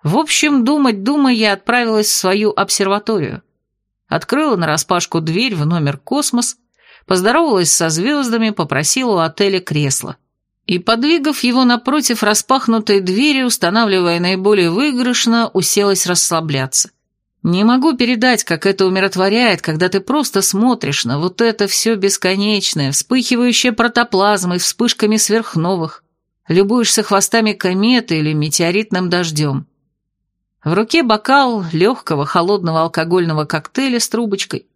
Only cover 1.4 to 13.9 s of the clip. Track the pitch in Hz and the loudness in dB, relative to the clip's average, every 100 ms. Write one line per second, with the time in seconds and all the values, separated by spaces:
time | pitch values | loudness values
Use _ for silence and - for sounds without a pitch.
1.4 | 214 196 - 247 240 220 214 - 185 196 | 0 0 -2 0 2 0 0 0 0 2
2.4 | 214 - - - 190 202 208 214 143 - | 0 0 -2 0 0 -2 -2 -2 -4 -8
3.4 | _ _ _ _ _ _ _ - - 269 | _ _ _ _ _ _ _ -6 -2 -2
4.4 | 311 208 160 156 - 180 - 170 160 170 | 0 0 0 -2 -2 -2 -2 -4 -2 -2
5.4 | 254 185 151 170 143 139 - 180 - 240 | -2 -2 -2 0 -2 -4 -4 -4 -2 -2
6.4 | 247 - _ _ _ - - 185 190 269 | -4 -8 _ _ _ -20 -2 0 2 2
7.4 | 330 202 165 - 165 156 214 294 254 233 | 2 2 2 0 0 0 -2 -2 -2 0
8.4 | 220 208 156 139 151 - 247 190 160 156 | -2 -2 -4 -2 -2 -2 0 0 0 0
9.4 | 202 190 180 151 143 135 - - _ _ | 0 0 -2 -2 -2 -4 -8 -14 _ _
10.4 | _ _ - 175 175 233 285 330 285 285 | _ _ -4 -4 0 0 2 0 0 -2
11.4 | 247 247 254 240 247 302 - 226 208 214 | 0 2 2 2 0 0 0 0 0 0
12.4 | - 269 269 226 214 196 185 190 294 269 | 0 0 2 0 2 2 2 0 2 2
13.4 | 254 - 170 208 226 | 0 0 0 0 2